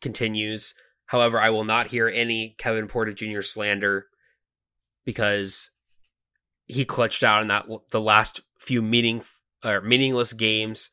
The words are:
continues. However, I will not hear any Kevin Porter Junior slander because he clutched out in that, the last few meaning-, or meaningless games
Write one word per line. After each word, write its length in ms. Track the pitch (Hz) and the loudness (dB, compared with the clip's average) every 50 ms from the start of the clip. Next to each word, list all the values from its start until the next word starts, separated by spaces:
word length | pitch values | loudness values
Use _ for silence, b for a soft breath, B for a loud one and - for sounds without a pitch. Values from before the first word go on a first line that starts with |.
continues. 760 | - 131 107 - 117 110 107 107 107 107 110 110 - - b b b b b b b | -10 -8 -4 -2 -2 -2 -2 -2 -4 -4 -4 -6 -8 -10 b b b b b b b
However, 340 | - - 123 120 117 113 110 | -2 2 2 2 4 4 4
I 100 | 110 113 | 4 4
will 140 | 110 110 107 | 2 2 0
not 240 | 110 110 120 117 - | 0 0 0 0 -2
hear 200 | 120 117 113 113 | 0 0 0 2
any 460 | 92 120 120 117 113 113 110 110 - - | 2 0 0 0 -2 -4 -4 -6 -10 -6
Kevin 300 | - 123 113 110 107 104 | -4 -2 -2 -2 -4 -4
Porter 240 | - 120 113 107 | -4 -4 -4 -4
Junior 300 | 101 - 110 110 104 101 | -4 -8 -8 -6 -6 -6
slander 640 | 98 - - 107 104 104 101 101 104 101 98 98 - _ _ _ _ _ _ _ _ _ _ _ _ _ _ _ _ _ _ _ _ | -6 -6 -6 -4 -2 -2 0 0 0 0 0 -2 -4 _ _ _ _ _ _ _ _ _ _ _ _ _ _ _ _ _ _ _ _
because 640 | - 107 - 110 101 101 101 98 98 - - - - _ _ _ _ _ _ _ _ _ _ _ _ _ _ _ _ _ _ _ | -8 -4 -2 0 0 0 0 -2 -4 -4 -4 -6 -6 _ _ _ _ _ _ _ _ _ _ _ _ _ _ _ _ _ _ _
he 180 | - 117 131 131 | -8 -4 -4 -4
clutched 380 | - - 127 117 110 - - | -2 0 0 0 0 0 2
out 200 | 131 117 107 107 | 4 4 4 4
in 60 | 110 104 | 4 2
that, 180 | 101 104 - 110 110 - - _ | 0 -2 -2 -4 -12 -14 -10 _
the 100 | - 110 | -4 0
last 400 | 107 110 104 107 110 - - - - _ _ _ | 4 6 6 6 6 4 -2 -8 -16 _ _ _
few 220 | - - 127 117 | -6 -2 0 0
meaning-, 420 | 110 110 117 120 117 113 113 117 - - - _ _ _ _ _ - | 2 2 2 2 2 2 0 -2 -8 -14 -18 _ _ _ _ _ -2
or 160 | 113 101 95 | -2 0 0
meaningless 520 | 92 110 123 131 135 131 127 123 120 - | 2 2 4 4 4 2 0 0 -2 -2
games 580 | 113 110 110 110 110 110 110 110 110 - - - | -2 -2 0 0 0 0 -2 -4 -6 -8 -10 -12